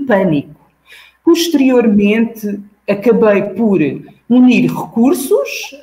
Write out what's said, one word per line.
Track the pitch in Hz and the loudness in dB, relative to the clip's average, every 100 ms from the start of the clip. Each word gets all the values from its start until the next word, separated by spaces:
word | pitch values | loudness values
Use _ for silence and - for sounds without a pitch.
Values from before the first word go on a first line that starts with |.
| 277 | 0
pânico. | 196 185 143 - - _ _ _ - - _ | 0 0 -2 -6 -18 _ _ _ -20 -20 _
Posteriormente, | - 339 - 294 269 247 214 202 202 226 226 - 208 202 - _ - | 0 0 0 0 2 2 2 2 2 0 -2 -4 -10 -10 -14 _ -6
acabei | 202 247 208 220 202 | -2 0 2 2 2
por | - - 226 185 147 - - _ - | -2 -2 0 0 -2 -6 -14 _ 0
unir | 247 247 208 - | 4 4 4 0
recursos, | - - 226 247 349 - 453 - - - 277 | -4 -6 0 0 0 -2 -2 -2 -10 -14 -8